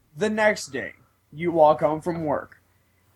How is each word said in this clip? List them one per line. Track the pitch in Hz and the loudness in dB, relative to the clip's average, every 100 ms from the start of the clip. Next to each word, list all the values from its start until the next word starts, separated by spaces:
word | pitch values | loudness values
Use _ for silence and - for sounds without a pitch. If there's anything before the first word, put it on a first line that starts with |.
| _ 147 | _ -4
The | 214 | -2
next | 214 214 208 - | 2 2 0 -6
day, | 131 90 - _ _ _ | -8 -10 -14 _ _ _
you | 147 170 | -6 -2
walk | 165 151 156 | 4 4 4
home | 156 156 | 0 -2
from | 175 170 | -4 -4
work, | 151 127 - _ _ _ _ _ _ | -4 -4 -6 _ _ _ _ _ _